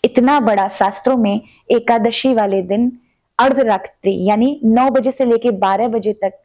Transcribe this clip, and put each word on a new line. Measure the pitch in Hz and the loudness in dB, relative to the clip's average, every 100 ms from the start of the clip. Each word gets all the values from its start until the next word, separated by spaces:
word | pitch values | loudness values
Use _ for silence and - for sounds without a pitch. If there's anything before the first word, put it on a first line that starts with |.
इतना | - - 247 294 | 2 2 2 2
बड़ा | 226 202 190 | 2 0 -2
शास्त्रों | - 196 196 - 262 | -2 -2 0 -2 0
में | 208 208 - _ _ | 0 -2 -6 _ _
एकादशी | 240 240 233 220 233 262 | -2 0 0 0 -2 -2
वाले | 233 202 196 | 0 0 -2
दिन | 180 202 247 247 _ _ _ - | -2 -2 -2 -4 _ _ _ -2
अर्धरात्रि | 254 262 240 196 - _ 196 185 | 0 2 0 -2 -4 _ -4 -2
यानी | 185 208 247 294 | 0 0 0 0
नौ | 220 226 269 | 0 2 2
बजे | 262 240 | 0 -2
से | 262 | -2
लेके | 254 226 233 | 0 2 0
बारह | 196 190 196 233 | 0 0 0 -2
बजे | 226 208 | -2 -4
तक | 208 196 190 | -4 -6 -8